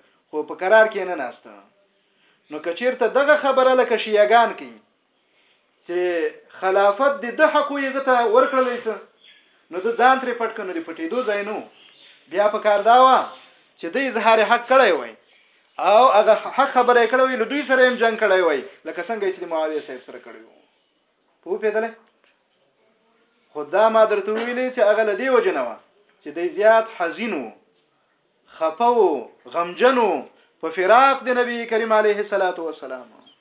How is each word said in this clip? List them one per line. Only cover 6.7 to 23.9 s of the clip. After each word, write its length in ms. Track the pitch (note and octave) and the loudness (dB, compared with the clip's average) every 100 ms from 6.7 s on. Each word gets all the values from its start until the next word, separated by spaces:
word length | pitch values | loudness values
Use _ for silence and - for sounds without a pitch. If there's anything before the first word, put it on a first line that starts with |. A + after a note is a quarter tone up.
| G3 G3+ G3+ C#4 - | 2 2 2 0 0
د 120 | A#3+ B3+ | -4 0
ده 80 | D#4 | 2
حق 160 | D4+ C#4+ | 2 -2
و 60 | C#4+ | -4
هغه 240 | C4+ C4 C4 | -6 -4 0
ته 80 | B3 A#3 A#3 | 0 2 2
ورکړلی 420 | C4 C4 B3 A#3+ | 2 0 -2 -4
شه، 120 | A3 G3+ - _ _ _ _ _ _ | -8 -10 -14 _ _ _ _ _ _
نو 80 | E3+ | -8
ده 120 | G3+ A#3 | -6 2
ځان 160 | B3 C4 | 2 2
ترې 120 | B3 A#3 | -2 -6
پټ 120 | A3+ - | -8 -8
کړ، 80 | F#3+ | -10
نو 60 | |
د 80 | E3 E3 | -10 -10
پټېدو 320 | D#3+ E3 A3+ G#3 | -10 -6 -4 -4
ځای 160 | G3+ G3+ | -4 -6
نه 80 | G3+ | -10
و. 40 | - _ _ _ _ _ _ | -12 _ _ _ _ _ _
بیا 160 | E3 G#3 G#3 | -2 -2 0
په 40 | G#3 | 0
کار 140 | G3+ G3+ | 2 4
دا 100 | B3 | 6
وه 160 | C4 B3 C3+ - - _ _ _ | 6 4 0 -10 -20 _ _ _
چې 80 | E3 | -8
ده 60 | G#3 C4+ | -6 -4
اظهار 320 | A3 G#3+ A3+ G#3 | -2 2 2 2
حق 140 | A#3 A#3+ | 0 2
کړی 200 | C4 A#3 | 2 4
وای 220 | D3+ A#2 A2 _ _ _ _ _ - | 0 -4 -16 _ _ _ _ _ -4
او 220 | E3 G#3+ C4 G3 | 2 4 6 4
هغه 160 | G#3 - - - | 4 2 0 -2
حق 120 | C#4 | 0
خبره 260 | B3+ B3 A#3+ | 2 2 2
یې 60 | A3+ | 2
کړې 120 | B3+ | 2
وای، 140 | C4 B3+ | 0 -2
له 40 | G#3+ | -4
دوی 160 | C#4 C4 | -6 -2
سره 180 | C4 B3+ | 2 2
هم 80 | A#3+ | 2
جنګ 140 | A3+ A3 | -2 0
کړی 180 | G#3+ F#3 | 0 2
وای، 180 | E3+ C#3+ B2 - D#3 | 2 -2 -6 -14 -14
لکه 160 | E3+ | -12
څنګه 220 | E3+ A3+ F#3+ | -10 -6 -6
چې 60 | F#3 | -6
د 60 | E3+ | -8
معاویه 280 | D#3+ D#3 D3+ C#3 | -6 -4 -6 -10
صاحب 140 | B2+ - | -14 -18
سره 120 | B2+ A#2 | -20 -20
کړی 160 | A2+ | -20
و. 80 | A2+ _ _ _ _ _ _ _ _ _ | -20 _ _ _ _ _ _ _ _ _
پوه 160 | E3+ G3 | -10 -6
پوهېدلی؟ 320 | G#3+ G#3 A3 A3 _ _ _ _ _ _ _ _ _ _ _ _ _ _ _ | -4 -4 -6 -10 _ _ _ _ _ _ _ _ _ _ _ _ _ _ _
خو 100 | D3+ | -14
دا 220 | C#3+ F#3 | -4 0
ما 140 | A3 | 2